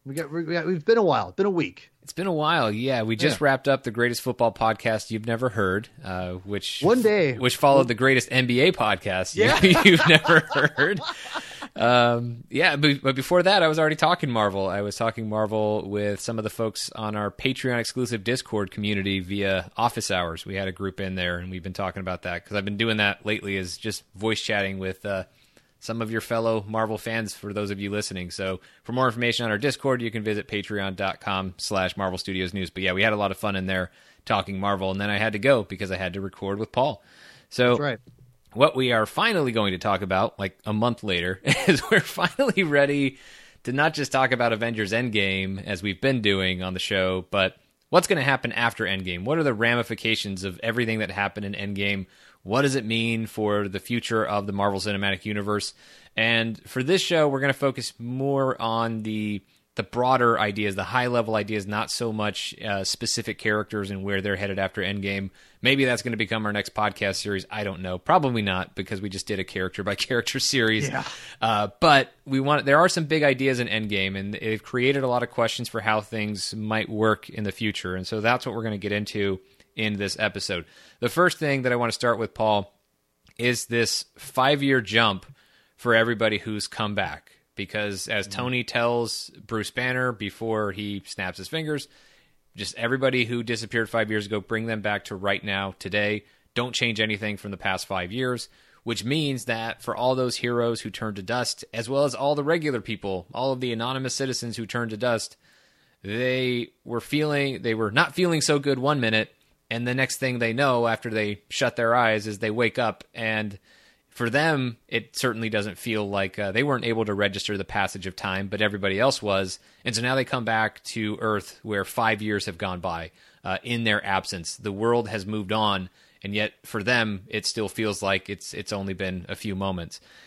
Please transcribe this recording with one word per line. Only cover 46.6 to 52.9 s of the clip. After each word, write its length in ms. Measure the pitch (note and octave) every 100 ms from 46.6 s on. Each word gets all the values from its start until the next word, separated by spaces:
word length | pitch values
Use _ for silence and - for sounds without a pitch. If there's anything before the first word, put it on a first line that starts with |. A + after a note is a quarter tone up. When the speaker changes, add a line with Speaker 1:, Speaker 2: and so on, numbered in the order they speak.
Speaker 2:
on 100 | F#2
the 80 | F#2
show, 460 | - G2 F#2 F#2 F#2
but 240 | G2+ F#2+ - _ _ _
what's 180 | E3+ F3+
gonna 140 | F3+
happen 280 | C3+ C3 -
after 360 | A2+ A#2 - G2
Endgame? 380 | F#2+ F#2 F2
What 140 | G#2 E3
are 60 |
the 100 | D3
ramifications 880 | G#2+ A#2 A#2+ A2+ A2+ A2+ A2 G#2 F#2+
of 160 | F#2+ F2
everything 360 | A#2 A2+ A2+ A2
that 100 | G2
happened 360 | F#2+ G2+ G#2 G2+
in 60 |
Endgame? 520 | G2+ G2+ G2 G2+ G2+ - _ - _
What 200 | F#2 A#2+
does 140 | C#3 C3+
it 80 |
mean 420 | G#2+